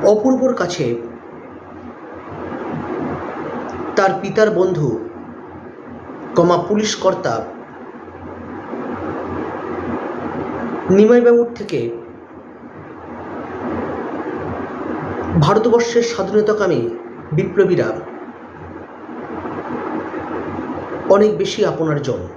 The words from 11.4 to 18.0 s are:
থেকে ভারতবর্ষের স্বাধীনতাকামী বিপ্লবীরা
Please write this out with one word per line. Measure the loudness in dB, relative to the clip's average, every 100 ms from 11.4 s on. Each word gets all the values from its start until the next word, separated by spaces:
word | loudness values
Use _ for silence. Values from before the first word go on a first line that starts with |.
| 6 0
থেকে | -4 -2 -2 -4 -10 -16 -16 -18 -18 -16 -16 -16 -14 -14 -14 -12 -10 -10 -8 -6 -4 -4 -4 -4 -6 -6 -6 -4 -4 -4 -6 -6 -4 -4 -4 -4 0 4
ভারতবর্ষের | 6 6 6 4 6 2
স্বাধীনতাকামী | 2 0 2 4 4 4 4 2 0 -4 -10 -14 -2
বিপ্লবীরা | 0 0 4 4 6 2 -2